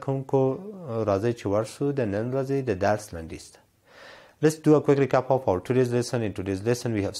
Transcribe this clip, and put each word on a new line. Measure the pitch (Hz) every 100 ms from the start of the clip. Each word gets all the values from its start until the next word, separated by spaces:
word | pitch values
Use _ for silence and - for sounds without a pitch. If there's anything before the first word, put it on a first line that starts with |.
| -
کوونکو، | 135 131 135 131 131 196 196 156 113 104
راځئ | 98 117 120
چې | 101
ورسو | 101 113 - 143
د | 139 110
نن | 98 123
ورځې | 135 135 139 127
د | 92 101
درس | 107 -
لنډیز | 85 80 92 -
ته. | - _ _ _ - - - - -
Let's | 151 156 151
do | 151
a |
quick | 143 139
recap | 131 131 -
of | 127 -
our | 92 -
today's | 127 123 120
lesson. | 117 123 107
In |
today's | 92 95 95 107
lesson, | 120 120 107
we | 98
have | -